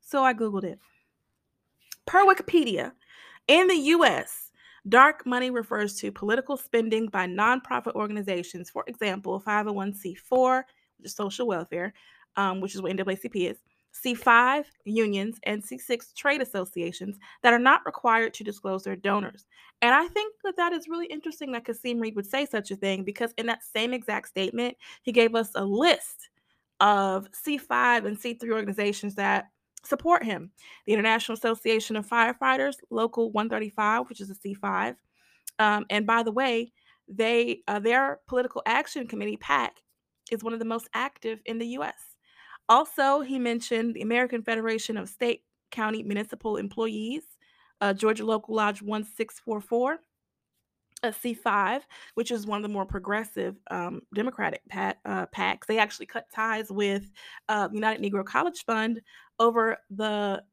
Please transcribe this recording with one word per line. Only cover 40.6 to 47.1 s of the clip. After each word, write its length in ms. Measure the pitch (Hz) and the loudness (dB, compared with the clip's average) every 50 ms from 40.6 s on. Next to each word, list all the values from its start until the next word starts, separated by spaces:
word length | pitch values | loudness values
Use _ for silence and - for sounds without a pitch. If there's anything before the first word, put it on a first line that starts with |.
| 226 | -4
most 240 | 226 226 233 220 - - | -4 -4 -6 -6 -6 -4
active 460 | 226 247 277 _ - - 226 226 214 _ | -4 -4 -4 _ -8 -8 -8 -8 -8 _
in 120 | - 226 226 | -8 -6 -6
the 80 | 233 233 | -6 -6
U 160 | 240 262 294 | -6 -6 -6
S. 320 | - - - - - - _ _ _ _ _ - - - - _ _ | -8 -8 -12 -18 -20 -20 _ _ _ _ _ -20 -20 -20 -20 _ _
Also, 520 | 226 254 311 - - - 277 269 277 294 | 6 6 6 2 0 2 4 4 4 2
he 180 | 294 254 269 262 | 2 -2 -2 -2
mentioned 560 | 247 240 233 233 233 - 240 226 226 233 226 | 0 0 -2 -2 -2 -2 -2 -2 0 -2 -4
the 80 | - - | -4 -4
American 400 | 214 233 240 254 247 247 233 226 | 0 2 2 0 0 -2 -4 -4
Federation 540 | - 226 226 220 226 220 226 - - 226 214 | -2 -4 -2 -2 -2 -2 -2 -4 -4 -6 -6
of 100 | 185 196 | -6 -8
State, 360 | - - 247 240 233 - _ _ _ _ _ _ | -6 -4 -2 -2 -2 -2 _ _ _ _ _ _
County, 320 | - - 220 214 214 220 220 | -6 -4 -2 -2 -2 -4 -4
Municipal 540 | 214 202 202 214 214 - 208 - 226 208 | -4 -4 -4 -4 -6 -10 -8 -6 -4 -4
Employees, 640 | - 202 202 196 - 226 226 220 214 214 226 | -4 -4 -6 -4 -4 -4 -4 -2 -4 -6 -6